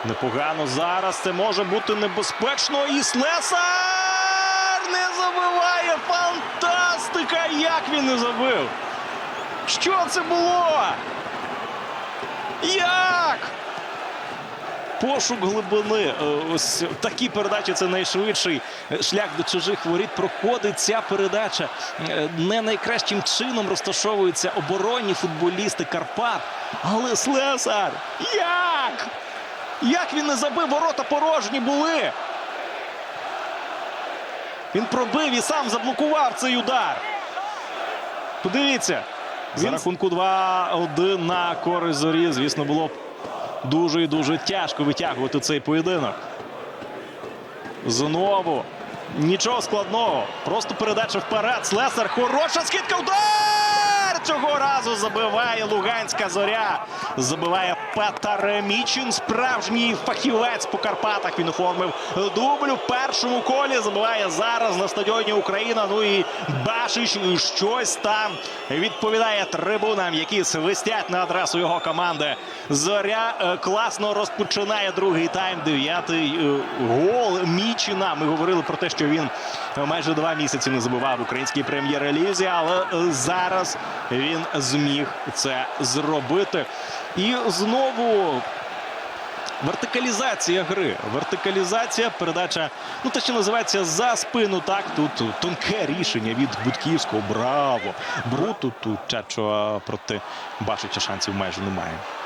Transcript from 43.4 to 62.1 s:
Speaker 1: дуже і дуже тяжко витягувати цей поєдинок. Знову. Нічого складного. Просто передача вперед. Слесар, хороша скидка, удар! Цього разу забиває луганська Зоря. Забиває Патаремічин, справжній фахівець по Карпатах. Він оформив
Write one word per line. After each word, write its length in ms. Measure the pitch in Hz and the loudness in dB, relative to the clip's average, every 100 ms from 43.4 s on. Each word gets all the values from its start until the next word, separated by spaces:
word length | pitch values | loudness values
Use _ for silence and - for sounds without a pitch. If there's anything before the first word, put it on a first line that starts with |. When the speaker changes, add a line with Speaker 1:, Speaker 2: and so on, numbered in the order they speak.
| - - | -8 -6
Speaker 1:
дуже 380 | 127 156 170 160 | 0 4 4 4
і 40 | 160 | 2
дуже 320 | 156 139 156 | 2 2 0
тяжко 460 | - 190 160 - | 0 -2 -2 0
витягувати 560 | 147 143 170 123 131 143 | 0 2 -2 0 0 0
цей 200 | - 143 | 0 0
поєдинок. 540 | 147 160 165 180 120 95 - - - - - - - - - - - - - - - - - | 2 2 2 2 0 -4 -10 -12 -12 -12 -12 -12 -12 -12 -12 -12 -12 -12 -14 -14 -12 -8 -2
Знову. 800 | 113 147 160 196 196 170 185 - - - - - - | 0 0 2 2 2 2 -2 -4 -10 -12 -12 -8 0
Нічого 440 | 151 190 226 247 | 2 4 2 0
складного. 640 | - - 185 220 226 139 101 - | 0 -2 0 0 2 0 -2 -6
Просто 300 | - 214 - | -2 -2 -2
передача 440 | 196 214 214 220 196 | -2 0 2 0 -2
вперед. 480 | - 220 220 233 - | 0 0 2 0 0
Слесар, 420 | 202 262 - 202 | 2 2 2 0
хороша 520 | - 247 269 320 330 | 2 2 4 2 2
скидка, 360 | 320 370 - 359 | 0 -2 0 0
удар! 540 | 370 392 415 415 415 415 415 415 415 403 392 339 | 2 4 4 4 4 4 4 4 4 4 2 0
Цього 360 | - 294 294 285 | 0 0 2 4
разу 380 | 277 269 233 220 | 2 2 0 0
забиває 680 | 214 208 220 214 240 226 | 0 2 2 2 2 0
луганська 640 | 214 208 196 233 220 - 202 | 2 2 2 0 -2 -2 0
Зоря. 560 | 185 202 226 208 160 - - - - | 2 2 2 2 0 -4 -6 -4 -2
Забиває 600 | 127 156 170 185 185 170 - | 0 0 2 2 2 0 -2
Патаремічин, 1160 | 214 208 208 208 202 202 208 202 214 254 262 247 | 0 0 0 -2 0 2 2 2 0 0 -2 -2
справжній 840 | - - 220 254 240 196 233 233 214 - | -2 -2 0 2 0 0 2 2 0 -2
фахівець 600 | - 269 226 240 226 - | 0 2 2 2 0 -2
по 120 | 208 | -2
Карпатах. 600 | 214 190 214 202 180 - | -2 0 0 0 -2 0
Він 100 | 165 | -2
оформив 440 | 160 180 180 180 - - | 2 0 2 0 -2 -2